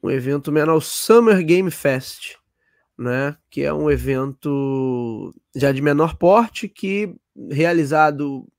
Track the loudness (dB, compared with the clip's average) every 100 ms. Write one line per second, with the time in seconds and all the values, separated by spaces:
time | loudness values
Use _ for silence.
0 | -4 -4 -2 -4 -2 0 2 2 0 -8
1 | 4 6 6 4 4 2 2 -2 -2 -2
2 | -6 -16 -18 -18 _ _ _ _ _ _
3 | -6 -4 -4 -8 _ -6 -4 -2 0 0
4 | 0 -2 -4 -6 -4 -2 -2 -2 -2 -4
5 | -6 -8 -12 -16 _ -2 0 0 0 2
6 | 0 2 4 6 4 -4 -12 _ -6 -4
7 | -6 -10 _ -20 -8 -2 0 0 0 2
8 | 2 2 -6 -6 -12